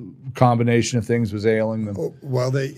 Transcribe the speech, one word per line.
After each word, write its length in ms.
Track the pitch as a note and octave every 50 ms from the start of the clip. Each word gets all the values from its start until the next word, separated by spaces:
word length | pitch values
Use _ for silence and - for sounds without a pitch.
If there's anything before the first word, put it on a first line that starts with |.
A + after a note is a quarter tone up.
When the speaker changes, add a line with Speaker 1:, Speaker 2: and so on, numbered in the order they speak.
| A#2 F#2 - - - C3 -
Speaker 1:
combination 640 | - C3 B2 A#2+ A#2 A#2+ A#2+ A#2 A#2+ A2+ - B2+
of 80 | A#2+ G2+
things 280 | - A#2 A#2 A#2 G2+ G2+
was 120 | G#2 G2+
ailing 380 | A2+ A2 A2 A2 A2 A2+ A2 A2
them. 140 | G#2 G2+ -
Speaker 2:
Oh, 160 | - - - -
well, 280 | - C#3 B2+ B2+ B2 C3
they, 200 | C3 C#3 C3+ C#3 D3